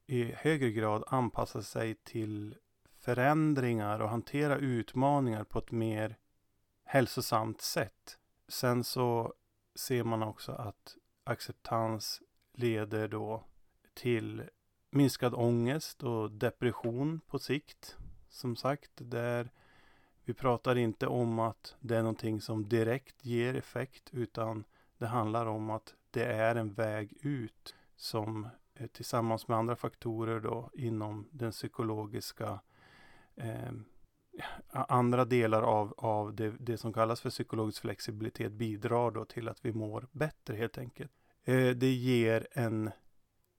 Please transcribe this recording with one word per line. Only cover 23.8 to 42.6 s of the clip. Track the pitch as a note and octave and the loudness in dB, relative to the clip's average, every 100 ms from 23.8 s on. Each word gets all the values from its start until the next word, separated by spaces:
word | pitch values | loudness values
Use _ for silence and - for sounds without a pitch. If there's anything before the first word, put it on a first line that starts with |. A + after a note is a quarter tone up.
| C3 - - | -6 -10 -10
utan | B2 A2 - A2 A2 - _ _ - | -6 -4 -4 -4 -4 -8 _ _ -6
det | A2+ | -2
handlar | B2 G#2+ A#2 A2+ | 0 2 0 0
om | A2 A2 | -2 -2
att | G#2+ - - _ | -4 -6 -20 _
det | B2 | -2
är | A#2+ A2 A2+ | 0 4 4
en | A#2 G#2+ | 4 0
väg | G#2 A2 G#2+ G#2 - | 0 -2 -2 -6 -6
ut | C#3+ C3+ G#2+ _ - - _ - | -4 -2 -6 _ -20 -20 _ -12
som, | - A2+ G#2+ G#2+ A2+ - _ | -4 -2 -2 -4 -8 -14 _
eh, | - A#2 | -14 -14
tillsammans | - - B2 A2+ A2 - | -10 -2 0 2 0 2
med | A2+ | 2
andra | A#2 A#2 | 2 -2
faktorer | B2 - A#2+ A2 A2+ A2+ | -4 -6 -4 -2 -2 -2
då | A2+ A2+ A#2+ | -2 -4 -6
inom | - A#2 A2 G#2+ G#2+ G#2 | -4 -2 -2 -4 -6 -10
den | C3+ A2+ | -6 -6
psykologiska, | - A2+ - A2+ G#2+ G#2 A2 - - G#2+ G2+ - _ - - - - - - | -4 -8 -2 -2 -2 -4 -6 -8 -8 -6 -8 -12 _ -20 -20 -20 -20 -20 -10
ehm, | A#2 A#2+ A#2+ A2+ G#2+ - - _ _ - - - - | -8 -6 -8 -10 -14 -20 -20 _ _ -14 -12 -12 -8
a-, | C3 - | -4 2
andra | B2+ A#2+ B2 | 4 4 4
delar | A#2+ B2 A2 A2 | 4 4 6 4
av, | A#2 G#2+ G#2 - | 6 4 2 -2
av | A2+ G#2+ G#2 | 0 0 0
det, | G#2+ G#2+ | -2 -4
det | A#2+ A#2+ A2+ | -4 -4 -4
som | A#2 | -2
kallas | A2 A2+ A#2 | 2 2 2
för | B2 | -4
psykologisk | - A#2 A2 G#2+ - | -6 -4 -2 -2 -2
flexibilitet | A2+ G2+ - G#2+ A2 - A2 | -6 -6 -8 -6 -6 -4 -6
bidrar | G#2+ A2+ G#2 A#2 A#2 A#2+ | -2 -4 -2 0 2 2
då | A2 | -2
till | G#2+ A#2+ A2+ | -8 -8 -8
att | - | -6
vi | A2+ | -4
mår | A2 G#2+ A2+ B2+ | -4 -4 -6 -8
bättre | B2+ D#3 - - A2 | -4 -4 -4 -8 -4
helt | A#2 - | -4 -4
enkelt. | B2 - - _ _ _ | -12 -12 -14 _ _ _
Eh, | - C3 B2+ | 2 4 6
det | B2 C3 | 4 4
ger | B2+ B2+ A#2+ A2+ A2+ - | 4 4 4 6 4 0
en | C#3 | -2